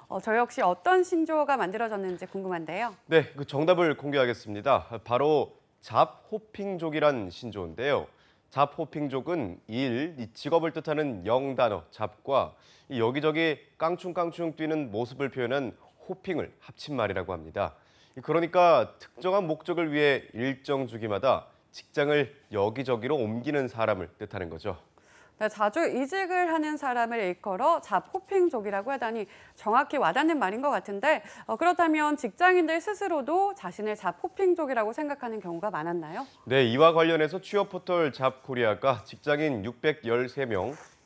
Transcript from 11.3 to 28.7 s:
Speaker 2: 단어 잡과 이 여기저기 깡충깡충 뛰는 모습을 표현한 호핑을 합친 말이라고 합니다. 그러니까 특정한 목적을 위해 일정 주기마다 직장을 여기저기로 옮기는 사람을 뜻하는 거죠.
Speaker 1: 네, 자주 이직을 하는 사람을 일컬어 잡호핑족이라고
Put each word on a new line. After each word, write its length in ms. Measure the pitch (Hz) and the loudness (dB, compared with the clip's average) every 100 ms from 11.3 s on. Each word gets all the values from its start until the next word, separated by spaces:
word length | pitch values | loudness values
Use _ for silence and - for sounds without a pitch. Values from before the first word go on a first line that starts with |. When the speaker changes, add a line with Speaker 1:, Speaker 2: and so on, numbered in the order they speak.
| 123 139 127 | 0 0 0
Speaker 2:
단어 260 | 120 95 - | 0 0 -10
잡과 640 | - 107 - - 135 82 - _ - - | -8 -8 -8 -2 -2 -2 -8 _ -20 -10
이 120 | 135 | 0
여기저기 580 | 113 139 156 156 165 143 _ - | 0 2 0 0 0 -2 _ -4
깡충깡충 760 | 160 175 185 175 170 165 170 | -4 -2 -6 -4 -6 -4 -8
뛰는 380 | 156 156 156 135 | -4 -4 -4 -4
모습을 380 | 101 120 131 139 | -4 -6 -4 -6
표현한 460 | 135 117 139 123 - _ _ - | -4 -2 -2 -4 -10 _ _ -14
호핑을 440 | 180 - 156 90 _ | -12 -6 -6 -6 _
합친 340 | - - - | -20 -18 -8
말이라고 380 | 135 107 95 90 | -2 -2 -2 -4
합니다. 420 | 87 78 101 87 - _ _ _ - | -8 -8 -4 -6 -6 _ _ _ -16
그러니까 720 | 135 156 170 180 175 147 107 - | -2 0 2 6 6 6 4 -4
특정한 480 | - - 175 196 170 | -20 -6 0 0 0
목적을 440 | 151 - 170 165 | -4 -4 -2 0
위해 300 | 147 147 131 - | 4 4 4 -2
일정 540 | 107 131 131 - 139 123 | -6 -4 -4 -2 -2 -2
주기마다 600 | 110 110 98 131 92 - _ _ | -6 -2 0 2 2 0 _ _
직장을 600 | - - - 147 147 135 - - | -20 -10 -2 2 2 0 -6 -8
여기저기로 640 | 104 101 120 131 120 120 147 | 0 0 0 -2 -2 0 -2
옮기는 500 | 107 113 127 147 127 | 0 -4 -2 -2 -2
사람을 440 | 117 110 95 85 - | -2 0 0 -4 -10
뜻하는 300 | 104 101 87 | -12 -8 -8
거죠. 300 | 82 101 85 _ _ _ - - - | -8 -8 -10 _ _ _ -20 -20 -6
Speaker 1:
네, 100 | 214 | -6
자주 320 | 208 208 311 | 0 0 2
이직을 680 | 330 233 269 381 370 359 349 | 0 0 -2 -2 -2 0 0
하는 240 | 320 302 302 | 0 -2 -4
사람을 420 | 277 247 233 233 | -4 -2 -2 -2
일컬어 600 | 185 175 214 190 277 339 | -2 -4 -6 0 2 2
잡호핑족이라고 1120 | - 190 - 381 - 392 349 247 202 | 0 -2 -2 -10 -2 2 2 0 -4